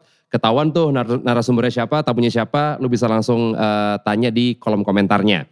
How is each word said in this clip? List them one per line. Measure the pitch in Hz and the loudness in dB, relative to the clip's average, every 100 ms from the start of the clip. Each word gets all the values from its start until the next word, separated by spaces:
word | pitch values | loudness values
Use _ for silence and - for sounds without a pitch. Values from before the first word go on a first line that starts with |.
| _ _ _ | _ _ _
Ketahuan | 120 113 117 156 | -2 0 2 2
tuh | 160 160 | 0 0
nar-, | 139 117 123 | 0 -2 -2
narasumbernya | 123 120 117 120 123 | 0 0 0 0 0
siapa, | 123 113 151 | -2 -2 -2
tamunya | 147 117 120 | -2 0 0
siapa, | 117 110 147 147 143 | 0 -2 -2 -2 -2
lo | 131 | -2
bisa | 120 | 0
langsung, | 117 110 110 117 117 | 0 0 0 0 0
eh, | 110 107 104 104 104 | 0 0 0 0 -2
tanya | - 104 120 | -2 0 0
di | 113 123 | 0 -2
kolom | 117 - 104 | -2 -2 -2
komentarnya. | 101 101 98 104 101 92 71 | 0 2 2 2 2 0 -2